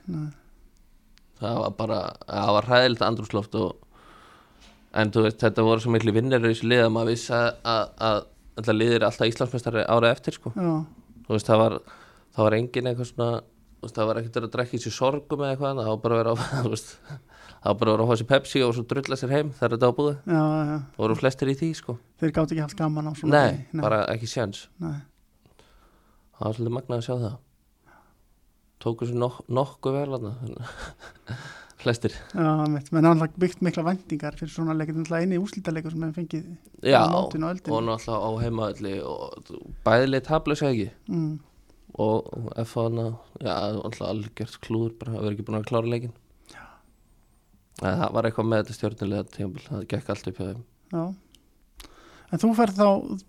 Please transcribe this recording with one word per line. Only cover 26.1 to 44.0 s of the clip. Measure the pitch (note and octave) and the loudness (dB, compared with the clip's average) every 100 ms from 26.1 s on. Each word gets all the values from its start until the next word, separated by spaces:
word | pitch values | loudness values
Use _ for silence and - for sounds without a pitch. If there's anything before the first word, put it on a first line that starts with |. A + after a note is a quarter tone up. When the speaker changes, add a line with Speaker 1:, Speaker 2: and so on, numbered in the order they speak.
| _ _ - | _ _ -6
Speaker 2:
Það | G#2+ | -4
var | A2+ | -2
svolítið | A#2 | -2
magnað | A#2+ A#2+ A#2+ | -4 -4 -6
að | A#2 | -2
sjá | B2 | -4
það. | A2 B2 _ _ _ _ _ _ _ _ _ _ _ _ _ _ | -4 -8 _ _ _ _ _ _ _ _ _ _ _ _ _ _
Tóku | - A2+ A#2+ | -4 -2 -2
sér | A#2+ | 0
nok-, | B2+ - - | -2 -4 -4
nokkuð | B2+ C3+ - C3 | -2 -2 -2 -2
vel | C#3 C#3+ | -2 -2
þarna. | C3 G#2 A#2+ - - A#2+ - - - - - | -4 -8 -8 -10 -10 -14 -12 -16 -16 -20 -20
<laughs> | - B2 - - - - | -12 -12 -12 -18 -20 -6
Flestir. | C3 A#2 A2 - - | -2 0 -2 -4 -10
Speaker 1:
Já, | F#3+ D#3 | -2 2
einmitt. | D#3 D3+ D3 C#3+ | 2 0 -2 0
Menn | D#3+ E3 | 4 6
hafa | |
náttúrulega | E3 D#3+ - | 6 2 0
byggt | F3+ - | 0 2
mikla | F3+ E3+ | -2 0
væntingar | D#3+ F#3 - D3+ D3+ | -2 -2 -4 -6 -6
fyrir | - D#3 | -8 -10
svona | - D#3+ | -4 -2
leik. | D#3 D#3 | -2 -2
Þetta | D#3+ | -4
er | |
náttúrulega | D#3+ E3 F#3+ | -4 -2 0
eini | F3 | 0
úrslitaleikur | G3+ G3 F3+ E3 D#3+ | -2 -6 -6 -6 -6
sem | D#3+ | -6
hefur | D#3+ E3 | -6 -6
fengið | E3 D#3 E3+ E3+ - - | -6 -8 -8 -16 -20 -4
Speaker 2:
Já, | - B2 | 4 6
Speaker 1:
á | - | 6
mótinu | - - D#3 D#3+ | 2 0 -4 -4
á | |
öldinni. | F#3 - | -6 -2
Speaker 2:
og | A2+ | -2
náttúrulega | A2+ A2 - G#2+ | 0 -4 -4 -2
á | A2 A2 | -2 -2
heimavelli | A#2+ A2+ G#2 - G2+ F#2+ | -2 -2 -4 -4 -6 -6
og | C2+ - C#2 - - - - - | -6 -8 -10 -14 -16 -16 -16 -2
bæði | A2+ A#2 C3+ | 6 6 6
lið | C3+ - | 2 0
taplaus, | D#3+ D#3 D3 | 0 0 0
eða | C#3+ | 2
ekki? | A#2 G2+ - | 0 -2 -8
Speaker 1:
Mm. | - E3 D#3 D3+ - _ _ _ _ | -6 -4 -2 -6 -12 _ _ _ _
Speaker 2:
Og | - G#2+ A2 - - A#2 - | -2 2 2 -2 -8 -8 -6
F | A#2 | -6
þarna, | A#2 A#2 A#2 A2+ A2+ - | -2 -2 -2 -4 -6 -14
já, | - G#2 - G#2 | -8 -4 -2 -2
náttúrulega | G#2+ A2 G#2+ | -4 -8 -6